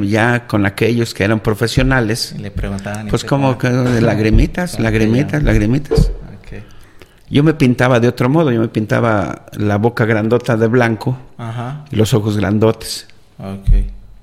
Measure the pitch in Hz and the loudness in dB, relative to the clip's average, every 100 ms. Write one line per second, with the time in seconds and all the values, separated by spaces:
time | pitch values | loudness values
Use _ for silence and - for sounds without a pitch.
0 | 101 107 117 120 - 104 98 - 110 117 | 0 2 2 0 0 0 0 0 0 0
1 | 117 - 98 110 113 104 117 - 127 131 | -2 -2 0 0 0 -2 0 0 2 2
2 | 110 113 - 101 104 92 98 98 101 104 | 0 -2 -6 -10 -10 -8 -6 -6 -8 -8
3 | 107 113 113 143 135 120 127 127 127 120 | -4 -4 -2 -2 0 0 -2 0 0 2
4 | 113 104 110 110 165 - 180 - 113 110 | 2 2 4 4 4 0 -6 -2 -2 0
5 | 107 117 147 151 147 107 104 135 - 151 | 2 2 0 0 2 2 2 0 0 2
6 | - - - 101 - 101 107 - - - | 2 0 -12 -18 -18 -18 -18 -20 -20 -20
7 | - _ - 123 151 151 135 120 123 123 | -20 _ -2 2 2 4 2 4 2 4
8 | 120 - 123 151 160 117 113 120 107 117 | 2 2 0 2 2 0 -2 -2 -2 0
9 | 117 107 78 - - - 107 101 113 - | 0 0 -2 -8 -12 -6 -2 0 0 2
10 | 110 110 110 120 - 113 113 123 117 110 | 0 0 2 0 0 0 2 2 2 0
11 | - 127 - - 117 117 120 147 - 107 | -4 -6 -8 -14 -12 -10 -10 -12 -6 0
12 | 110 113 107 104 95 107 110 113 - - | 2 2 0 -2 0 2 2 0 -6 -12
13 | - - - - 98 98 98 98 - - | -14 -20 -20 -16 -12 -4 2 2 2 -6
14 | - - | -20 -20